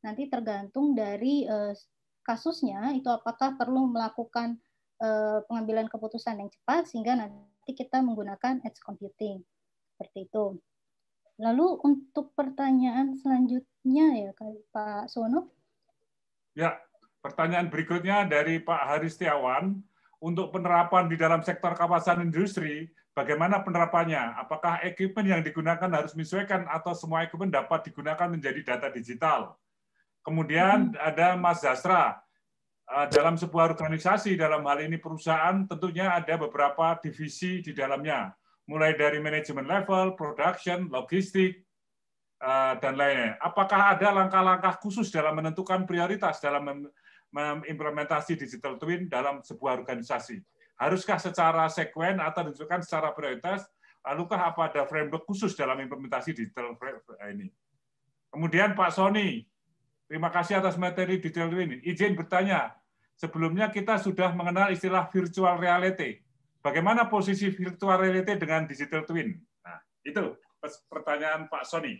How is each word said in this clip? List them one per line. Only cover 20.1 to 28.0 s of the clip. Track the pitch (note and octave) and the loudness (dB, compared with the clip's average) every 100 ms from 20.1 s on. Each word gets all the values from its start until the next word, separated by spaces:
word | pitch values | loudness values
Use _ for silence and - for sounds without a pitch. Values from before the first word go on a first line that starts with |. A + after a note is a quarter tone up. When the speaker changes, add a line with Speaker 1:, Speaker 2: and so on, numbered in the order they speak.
| _ | _
Speaker 2:
Untuk | E3 F3 F3+ | -4 -2 -2
penerapan | F#3+ F3 E3+ E3+ F#3+ F3 | -4 4 4 6 4 4
di | E3 | 2
dalam | D#3+ E3 | 4 4
sektor | D#3+ F3 F3 | 2 -2 -2
kawasan | F3 E3+ E3+ E3 F3 | 0 2 2 4 2
industri, | E3+ D#3+ G3+ G3 D#3 D3+ D#3+ _ _ | 2 2 0 0 -4 -6 -10 _ _
bagaimana | - C#3 D3+ F3 G3 G3 | -6 0 2 4 2 2
penerapannya? | F3 E3+ E3+ E3 D3+ A#2 A#2 | 2 4 4 2 0 -2 -6
Apakah | B2+ D#3 E3+ E3 F3 | -6 -2 -2 0 -4
equipment | F3 F#3+ F#3+ G3 | -2 -4 0 2
yang | F3+ | 2
digunakan | D#3 - D#3+ E3+ F#3 | 0 -2 0 0 0
harus | D#3+ D#3 | 0 -2
menyesuaikan | D#3+ D#3 F#3 G3 F#3+ E3+ | -6 -4 -4 0 -2 -2
atau | D#3+ E3+ | -4 -4
semua | E3+ E3 D#3+ E3 | -6 -2 -2 -2
equipment | E3 G3 | -4 0
dapat | - - D#3+ D#3+ | 0 0 -2 -4
digunakan | - | -8